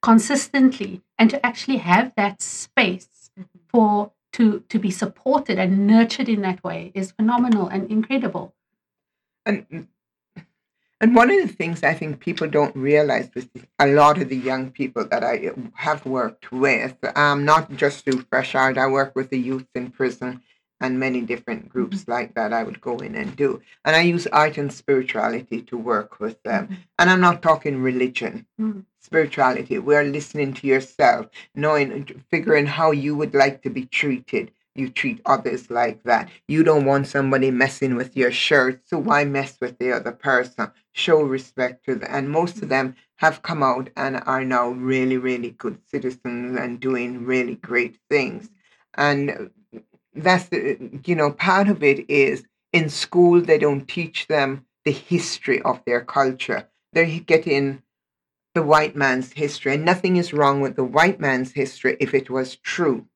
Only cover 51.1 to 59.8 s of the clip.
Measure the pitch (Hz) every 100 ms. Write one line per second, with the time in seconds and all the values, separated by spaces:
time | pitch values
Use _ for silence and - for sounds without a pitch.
51.1 | 170 147 147 180 185 202 180 143 139 -
52.1 | 143 135 135 - _ _ 170 156 - -
53.1 | 175 175 175 170 156 147 139 139 - 165
54.1 | - - 156 139 135 _ _ - 139 -
55.1 | 175 - - - 123 - 123 - 120 120
56.1 | - 135 127 - 110 - _ _ 160 165
57.1 | 160 - 160 160 143 139 139 _ _ _
58.1 | _ _ _ _ 170 151 156 151 151 135
59.1 | 127 127 - 147 - 139 139